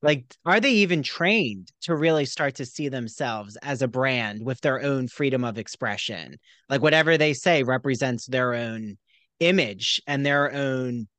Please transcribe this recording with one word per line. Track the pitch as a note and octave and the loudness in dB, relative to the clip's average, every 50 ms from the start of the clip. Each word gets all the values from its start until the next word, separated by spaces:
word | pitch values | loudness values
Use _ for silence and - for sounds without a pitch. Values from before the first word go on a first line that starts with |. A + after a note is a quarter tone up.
Like, | - D3+ D3+ C#3 B2 _ - _ _ | 4 4 2 2 0 _ -20 _ _
are | E3 F3+ A3 | 2 2 4
they | G#3+ C#4 | 4 4
even | B3+ G#3+ G3+ F3+ F3 D#3+ C3+ | 4 4 4 4 2 0 0
trained | - - - E3 F3+ G#3+ A3+ F3+ A#2+ G#2 F#2+ F2+ - _ _ - | -4 -4 0 2 2 2 2 0 -2 -4 -8 -12 -18 _ _ -4
to | - E3+ | -2 -2
really | D3+ D3+ E3 D#3+ D#3 C#3+ | 2 2 2 2 2 0
start | C#3+ - - D#3 C#3 C3 | -2 -2 -2 -2 -2 -2
to | - C#3 | -4 -10
see | A#2+ - - D#3 C#3+ | -10 -8 -6 -6 -6
themselves | C3 C3 A#2+ A2+ - - D3+ B2 A2+ G#2+ G#2 G2+ G#2 A2+ - | -4 -6 -8 -8 -8 -6 -6 -4 -4 -6 -8 -10 -16 -14 -8
as | C#3+ C#3+ B2 | -6 -2 -2
a | C3+ B2 | -2 -2
brand | A2+ B2+ C3 C3+ C3 B2 A#2 G#2+ G#2 G#2+ A2 | 0 0 0 2 2 0 -2 -4 -6 -6 -6
with | B2 C3 - | -6 -8 -2
their | - D3+ C3 B2+ | 0 0 0 0
own | A#2+ C#3+ C#3 C3+ B2+ A#2+ | -2 -2 -2 -2 -2 -4
freedom | - - D3 C#3 C3 C3 B2 | -4 -2 -2 0 0 0 -2
of | A#2+ A2 G#2+ | -2 -4 -8
expression? | G#2+ - - - - A2+ G2+ G2+ - - G#2+ F2 D#2+ B1+ C#2+ - _ _ _ _ _ _ | -10 -12 -10 -8 -6 -6 -4 -4 -6 -8 -8 -10 -10 -14 -16 -20 _ _ _ _ _ _
Like, | C3+ C#3 | -2 2
whatever | A2+ D3+ D3+ D#3 D#3 D#3 E3 D#3+ | 4 4 4 6 6 6 4 4
they | D3+ D3+ | 4 2
say | D3 B2+ - F#3 E3+ D3+ C3+ | 2 2 2 4 4 4 4
represents | A#2+ B2+ C3 - C#3 C3+ A2 C#3 C3 B2 A2+ - | 2 0 0 0 0 -2 0 0 -2 -2 -4 -6
their | - B2 B2+ B2+ B2 A#2+ | -4 -2 0 0 0 0
own | A#2+ A#2 A#2 A2+ A2+ A2 G#2+ G2 - _ _ _ _ _ _ _ _ | -2 -4 -6 -6 -8 -8 -10 -12 -14 _ _ _ _ _ _ _ _
image | E3 E3+ F#3 F#3+ D3+ A2 G2+ F#2+ A2+ - - - - | 2 4 4 4 2 0 -2 -6 -4 -4 -4 -4 -4
and | - C#3+ C#3 C#3 | -4 -4 -2 0
their | C#3+ C#3+ C#3+ C#3+ C#3+ | 2 2 2 2 0
own | - C#3+ C#3 C3+ C3 C3 B2+ B2+ B2 A#2+ A2+ - _ | 0 -2 -2 -2 -2 -2 -2 -4 -4 -6 -8 -10 _